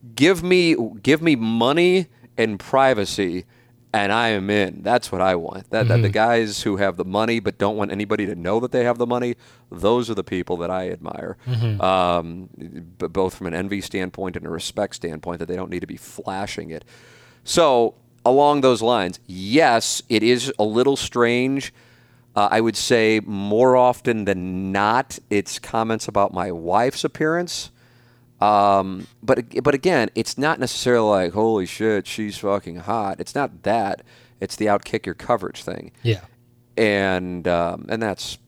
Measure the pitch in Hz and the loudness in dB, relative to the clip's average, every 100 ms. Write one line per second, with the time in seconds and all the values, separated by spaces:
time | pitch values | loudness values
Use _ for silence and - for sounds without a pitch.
0 | 120 113 151 185 175 185 170 156 113 110 | -16 2 4 4 2 4 4 2 0 -2
1 | 127 156 165 139 113 113 120 156 175 185 | 2 2 4 2 2 2 2 4 4 2
2 | 175 _ - - 113 101 - 135 135 117 | -2 _ -14 -2 -2 -2 0 4 4 4
3 | 98 - 95 87 - _ _ _ _ 107 | 0 -2 -2 -2 -10 _ _ _ _ -2
4 | 101 110 117 107 95 104 92 95 87 123 | 0 2 2 0 0 0 0 -2 0 0
5 | - 92 92 90 82 95 - 110 117 113 | 0 0 0 0 -4 -12 -6 -2 2 2
6 | 107 107 113 117 110 101 113 98 98 87 | 2 2 2 2 0 -2 -2 0 0 -2
7 | 92 98 110 117 101 - 98 107 101 98 | -2 0 0 0 -2 -2 -2 -2 -4 -4
8 | 104 107 101 87 85 110 123 127 120 120 | -4 -2 -2 -4 -2 -2 0 0 0 0
9 | 120 123 123 120 - _ _ 87 95 120 | -2 -2 -2 -6 -12 _ _ -2 2 2
10 | 113 104 90 92 87 90 85 92 92 90 | 0 -6 -4 -6 -4 -6 -4 -4 -6 -8
11 | - - - - 123 120 113 104 92 95 | -10 -10 -10 -10 -6 -2 -2 0 2 2
12 | 90 87 82 85 90 - 85 - 85 92 | 2 0 -2 -12 -14 -18 -16 -14 -16 -8
13 | 87 92 92 - 90 82 95 101 - 98 | -6 -2 -2 -4 -6 -6 -6 -6 -6 -6
14 | 92 - 95 87 82 82 - - 101 - | -8 -8 -8 -8 -10 -8 -8 -6 -6 -6
15 | 87 78 87 85 82 90 90 87 82 - | -10 -8 -10 -10 -8 -8 -6 -10 -10 -14
16 | - - 101 95 104 - 80 80 - - | -16 -14 -10 -8 -8 -10 -12 -14 -16 -20
17 | - - - _ - - 160 123 113 - | -20 -20 -20 _ -2 4 6 6 2 -2
18 | _ _ 117 131 143 147 131 117 113 120 | _ _ 2 6 6 4 4 4 2 2
19 | 90 - - 92 95 135 156 117 - - | 0 -6 -14 -10 0 4 6 4 0 -6
20 | - 113 110 123 123 - 107 110 131 139 | 0 2 4 2 0 -2 0 2 2 2
21 | - 123 117 120 127 139 - _ _ _ | -2 2 2 2 0 -2 -6 _ _ _
22 | _ _ _ - 101 110 113 107 - 120 | _ _ _ 0 2 2 2 0 2 4
23 | 110 110 104 101 101 107 127 127 123 120 | 4 2 0 -6 -2 4 6 6 4 2
24 | - 113 98 95 92 92 95 98 104 120 | -2 -2 0 -2 -4 -4 -2 0 2 2
25 | - - _ 101 98 - - 113 113 110 | -2 -10 _ -2 -2 -10 -6 -4 -2 -4
26 | - 104 101 92 95 85 82 95 123 - | -2 0 0 0 -6 -6 0 2 2 -2
27 | 147 - 156 170 175 - - _ _ _ | -6 -2 -2 -2 -4 -8 -12 _ _ _
28 | _ _ _ _ 101 104 101 98 95 92 | _ _ _ _ 2 4 4 4 0 -6
29 | 90 _ 107 131 117 - 123 135 180 160 | -12 _ 0 0 0 -2 0 0 2 2
30 | 110 - 113 - 143 135 123 - 127 120 | 0 -2 -4 -2 -2 -2 -4 -2 2 4
31 | 110 98 90 92 113 110 92 - 110 107 | 4 4 2 0 2 2 -2 -2 0 0
32 | 90 - 107 95 104 98 - 85 90 113 | -2 -6 -8 -6 -2 -2 -4 -14 -6 -4
33 | 101 87 90 139 139 85 - 113 98 92 | -4 -6 -6 -4 -4 -4 -2 0 0 -6
34 | - - _ _ 98 - 107 101 - 107 | -10 -20 _ _ -10 -2 0 0 0 -6
35 | - 85 - 117 92 - - 90 - _ | -6 -10 -2 -2 -2 -10 -10 -10 -14 _
36 | 117 107 - _ _ _ _ - 110 101 | -2 -2 -4 _ _ _ _ 0 2 2
37 | 98 92 90 90 87 87 85 87 - 113 | 2 0 -4 -6 -2 0 0 -4 -6 -4
38 | 110 92 - - | -4 -6 -10 -14